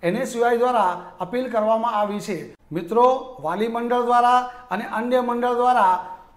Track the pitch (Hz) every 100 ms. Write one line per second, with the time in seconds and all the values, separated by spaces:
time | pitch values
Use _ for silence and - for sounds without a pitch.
0 | 170 208 254 233 233 233 247 240 190 175
1 | - - 180 240 254 226 214 226 233 214
2 | 208 208 202 175 147 - _ 160 170 220
3 | 254 262 - - 147 180 226 233 240 247
4 | 240 240 240 247 247 - - 196 - 214
5 | 240 254 240 240 247 240 247 247 190 185
6 | - - -